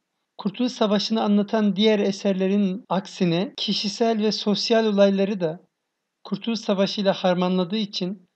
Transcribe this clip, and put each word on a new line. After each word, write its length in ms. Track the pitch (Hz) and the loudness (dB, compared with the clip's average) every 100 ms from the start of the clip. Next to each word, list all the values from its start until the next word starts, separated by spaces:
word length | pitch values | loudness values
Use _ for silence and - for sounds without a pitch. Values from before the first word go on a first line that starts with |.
| _ _ _ - | _ _ _ -8
Kurtuluş 340 | 202 208 247 | -6 -2 -4
Savaşı'nı 500 | - 220 208 - 220 | 0 0 0 0 0
anlatan 540 | 214 208 202 220 208 185 | 2 2 2 0 2 2
diğer 220 | 220 208 | 2 4
eserlerin 840 | 202 196 202 185 190 202 196 190 - | 0 0 -2 0 0 2 0 -2 -4
aksine 640 | 180 190 - 175 165 269 - | -4 -4 -2 0 0 -2 -4
kişisel 680 | - 196 208 202 226 220 | -4 -2 -4 -2 0 0
ve 100 | 214 | 0
sosyal 540 | 202 214 202 - 226 220 | 0 0 0 2 2 2
olayları 540 | 202 202 196 196 208 | 4 4 4 0 -2
da 200 | 165 170 _ _ _ _ _ _ | -4 -6 _ _ _ _ _ _
Kurtuluş 360 | - 196 233 233 | -10 -8 -6 -4
Savaşı 400 | - 190 196 214 | -2 0 0 0
ile 100 | 196 | 0
harmanladığı 680 | 175 185 180 180 185 175 220 | 0 2 2 2 0 0 -2
için 520 | 208 - 180 208 _ | -4 -4 -6 -8 _